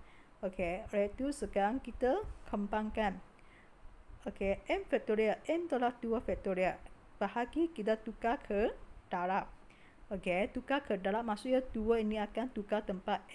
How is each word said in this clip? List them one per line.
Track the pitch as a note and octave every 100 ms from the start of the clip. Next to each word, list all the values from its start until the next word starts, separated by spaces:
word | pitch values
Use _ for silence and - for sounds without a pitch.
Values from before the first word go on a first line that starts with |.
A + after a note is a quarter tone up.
| - - - -
Okey, | G3 F#3+ F3 F#3+ A3
oleh | G#3 G3+
itu | - C4+
sekarang | C#4+ G3+ G3+ G3+ C4
kita | A#3+ - B3 F4 G#4+ - -
kembangkan. | G#3+ G3+ G#3+ G#3+ A3 G#3 F#3 - - - - - - - - - - -
Okey, | - A#3 - -
M | F4+ G4
faktorial, | C4+ - G#3+ G#3+ F#3+ -
M | E4 F4
tolak | B3 B3 B3
dua | A#3 A3+
faktorial. | - F3+ G3+ F#3 F#3 - - - - -
Bahagi | G3 A#3+ B3+ D4 E4
kita | E4 G#3 A3
tukar | - G#3 A3+ C#4
ke | - G3+ A#3+ C5+ - - -
darab. | F#3 F3+ F#3+ - - - - - - -
Okey, | G3 F#3+ F3+ A#3+ -
tukar | - C#4
ke | C#4+ G3+
darab | F#3+ G#3+ A#3
maksudnya | G#3 B3+ B3+ B3+ A3+
dua | G#3+ A#3
ini | G#3+ G#3+
akan | G#3 A3 B3+ -
tukar | G#3 G#3 G#3
tempat. | F#3+ - G3 -